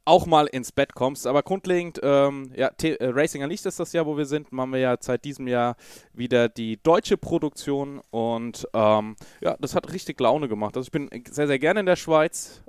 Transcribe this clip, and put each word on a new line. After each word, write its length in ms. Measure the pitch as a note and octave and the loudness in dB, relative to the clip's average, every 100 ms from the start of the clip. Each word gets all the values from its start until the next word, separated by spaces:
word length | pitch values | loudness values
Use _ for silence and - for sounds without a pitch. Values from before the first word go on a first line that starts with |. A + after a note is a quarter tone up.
auch 200 | - F3 | 4 4
mal 220 | E3+ D#3 D3+ | 6 4 4
ins 260 | C3 A#2+ | -2 -6
Bett 220 | - C#3 | -2 -2
kommst. 320 | - B2+ C#3+ B2+ | 0 -2 -2 0
Aber 160 | C#3+ | 0
grundlegend, 580 | - G3 F#3 F3 E3+ - | 0 -4 0 -2 -2 -4
ähm, 480 | C#3 C#3 C#3 C#3 C3+ B2+ | 2 4 4 0 -10 -2
ja, 140 | B2+ | -2
T-, 240 | - D#3+ | 0 -2
äh, 140 | D3+ B2+ | -2 -2
Racing 320 | B2 D#3+ C#3+ | 0 0 -2
an 80 | C#3 | -6
Licht 160 | G3 F#3+ | -6 -8
ist 120 | - | -6
das 140 | E3+ | -4
Jahr, 140 | E3+ D#3 | -2 -2
wo 100 | D3 | -2
wir 80 | |
sind. 280 | C#3+ D3 D3 | -2 -4 -6
Machen 200 | C3 C3 | -6 -4
wir 80 | C3 | 0
ja 160 | B2+ B2 | 0 0
seit 240 | - B2 D3 | -2 -4 -4
diesem 200 | C3+ B2+ | -8 -2
Jahr 300 | B2 A#2+ A#2+ - - _ | 0 0 -2 -12 -20 _
wieder 340 | - A#2+ B2 A#2+ | -8 0 4 2
die 340 | - A2+ A2 | 0 -6 -2
deutsche 360 | D#3 F3 - G3+ | 4 4 4 -2
Produktion 840 | - E3+ D3+ - - C#3 C#3 C#3 - | 0 -2 -2 -6 -4 -4 -4 -10 -8
und, 560 | A2+ A2+ A#2 A#2 - - | -4 -2 -2 -6 -10 -6
ähm, 440 | A2+ G#2+ G#2+ G#2+ G#2+ - - | 2 4 4 2 -10 -20 -6
ja, 160 | - - | -4 -2
das 140 | C#3 | -2
hat 180 | - - | -4 -4
richtig 260 | F3+ - D3+ | -10 -10 0
Laune 300 | B2 C#3+ C#3+ | 2 2 0
gemacht. 300 | G#2+ G#2+ B2+ | -4 -4 -6
Also 80 | B2+ | -6
ich 60 | |
bin 180 | D#3 C#3+ A#2+ - | -6 -8 -12 -12
sehr, 160 | - D3 | -4 0
sehr 120 | C#3 | 0
gerne 220 | D3+ G#3 | 2 0
in 60 | F#3+ | 2
der 100 | F3+ | 0
Schweiz. 640 | - D#3+ D#3 - - - | 4 2 2 -2 -14 -18